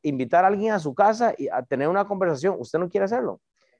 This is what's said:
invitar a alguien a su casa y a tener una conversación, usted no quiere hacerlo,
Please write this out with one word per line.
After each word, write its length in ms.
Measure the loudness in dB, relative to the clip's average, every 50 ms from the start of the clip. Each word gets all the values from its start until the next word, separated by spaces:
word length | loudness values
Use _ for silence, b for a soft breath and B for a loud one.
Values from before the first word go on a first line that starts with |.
| -4
invitar 400 | -4 -2 -2 -2 2 4 4 4
a 40 | 4
alguien 260 | 2 2 0 0 -2
a 60 | -2
su 140 | -2 -4 0
casa 400 | 2 4 4 4 2 0 0 0 -2
y 100 | -6 -4
a 160 | -4 -4 -4
tener 240 | -2 -2 0 0 0
una 180 | 0 0 0
conversación, 500 | -2 -2 -2 0 0 0 0 -2 -2 -2 -2
usted 180 | -6 -4 -2 -2
no 100 | -2 0
quiere 180 | -2 -2 0
hacerlo, 340 | 0 -2 -2 -2 -4 -6 -8 _ _ _ _ _ _ _ _